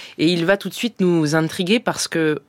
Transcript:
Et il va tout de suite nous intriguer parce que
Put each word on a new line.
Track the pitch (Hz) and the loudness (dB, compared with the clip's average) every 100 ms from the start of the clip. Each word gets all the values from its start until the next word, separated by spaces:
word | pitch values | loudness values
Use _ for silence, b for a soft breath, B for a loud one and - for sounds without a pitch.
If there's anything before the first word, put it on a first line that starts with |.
| B B | B B
Et | 156 | 0
il | 175 165 | 2 2
va | 196 | 0
tout | 190 | -2
de | |
suite | - 240 - | -6 -6 0
nous | 185 170 151 | 2 2 2
intriguer | 160 160 - 180 233 | 2 0 -2 0 0
parce | 175 160 - | 0 -4 -4
que | 165 156 147 | -2 0 -2